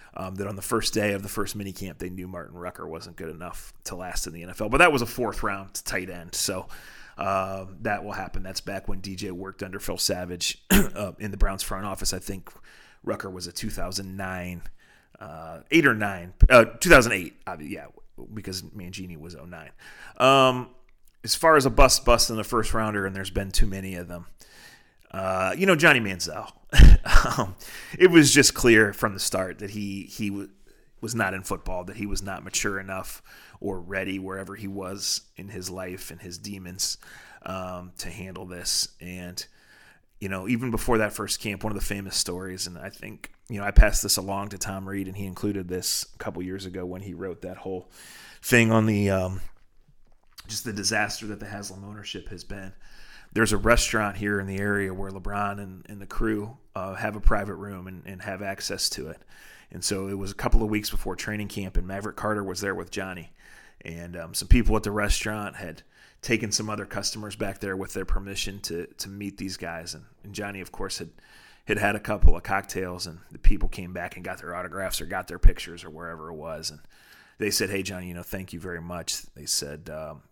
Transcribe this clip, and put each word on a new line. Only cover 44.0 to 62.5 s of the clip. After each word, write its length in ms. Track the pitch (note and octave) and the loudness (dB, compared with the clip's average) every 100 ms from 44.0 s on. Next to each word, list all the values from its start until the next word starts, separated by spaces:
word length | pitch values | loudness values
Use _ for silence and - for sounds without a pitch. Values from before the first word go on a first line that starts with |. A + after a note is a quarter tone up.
this 160 | G2+ - | 0 -2
along 320 | F#2+ G2 G2+ | -2 -6 -8
to 80 | G2+ | -8
Tom 300 | - G2 F#2+ | -8 -8 -8
Reed, 200 | G2 F#2+ | -6 -6
and 100 | G2 | -8
he 80 | G2 | -10
included 420 | E2+ G#2 G2 F2+ | -4 -4 -4 -4
this 380 | F2+ - - - - | -6 -4 -4 -6 -10
a 20 | |
couple 240 | A2 F2+ | -10 -8
years 240 | F2+ F#2+ F#2+ | -8 -8 -10
ago 200 | F#2 F2+ | -10 -10
when 160 | F#2 | -10
he 120 | G#2 | -12
wrote 280 | E2 F#2+ E2+ | -10 -10 -10
that 160 | F2+ F#2 | -14 -12
whole 320 | F#2+ F#2 - - - - - - | -10 -10 -12 -20 -20 -20 -20 -10
thing 300 | - A#2+ A2+ | 4 4 6
on 140 | A2+ A2 | 4 4
the, 240 | G2+ G2+ | 2 2
um, 320 | F#2+ F#2 F#2+ - - - - - - - - _ - - | 0 -2 -6 -8 -10 -20 -20 -20 -20 -20 -20 _ -20 -12
just 180 | A2 A2+ | -10 -6
the 80 | |
disaster 540 | G2+ F#2+ G#2+ G#2 - G#2+ | -4 -2 0 -2 -4 -10
that 120 | G2+ | -12
the 80 | G#2 | -12
Haslam 360 | G2+ G2+ F#2+ | -12 -12 -14
ownership 460 | G2+ G#2 G2 G2 - | -14 -14 -12 -12 -12
has 140 | F2+ | -14
been. 300 | - G2+ F#2+ - - - - - - | -12 -12 -12 -16 -18 -18 -18 -20 -6
There's 200 | G#2+ A2 | 2 2
a 40 | G#2 | 4
restaurant 600 | G#2+ A#2 - A2+ G#2 F#2+ | 6 4 4 -2 -2 -4
here 240 | G#2 G2+ | -2 -2
in 60 | F#2+ | -2
the 120 | G2 | -4
area 340 | G2+ G2+ G2 | -2 0 -2
where 160 | F#2+ G2 | -4 -8
LeBron 520 | F#2+ G2+ G2+ G2+ G2+ | -8 -6 -4 -4 -6
and, 240 | G2 F#2 - | -12 -16 -18
and 140 | G2+ | -16
the 40 | G2 | -8
crew, 520 | - A2+ G#2+ G#2+ - - G2+ | -2 0 -2 -6 -14 -14 -10
uh, 200 | F#2 F#2+ | -10 -6
have 200 | A2 G#2 | -6 6
a 60 | |
private 340 | F#2+ G#2+ G2+ E2+ | 6 6 -2 -8
room 320 | G2+ F#2+ F#2 | -10 -12 -14
and, 160 | F#2 - | -16 -16
and 160 | F#2 | -12
have 200 | G#2+ F#2+ | -10 -8
access 480 | G2 G2 - F#2 - | -8 -8 -8 -4 -6
to 200 | - D#2 | -6 -12
it. 120 | - - - - - - | -14 -20 -20 -20 -20 -16
And 100 | F#2 | -8
so 260 | - F#2+ G2 | -4 -4 -6
it 100 | G2 | -6
was 140 | G2 | -8
a 40 | G2+ | -6
couple 280 | A#2+ A2+ | 4 4
of 60 | G#2+ | 4
weeks 200 | G#2+ G#2 | -2 -2
before 260 | G#2+ G#2 F2+ | -2 -2 -6
training 320 | - G#2 G2+ | -6 -6 -6
camp, 300 | G#2+ F#2+ - | -8 -2 -2
and 100 | F#2 | -2
Maverick 300 | G2 G#2 - | -8 -8 -6
Carter 260 | G#2 G#2 | -4 -4
was 160 | F#2+ | -4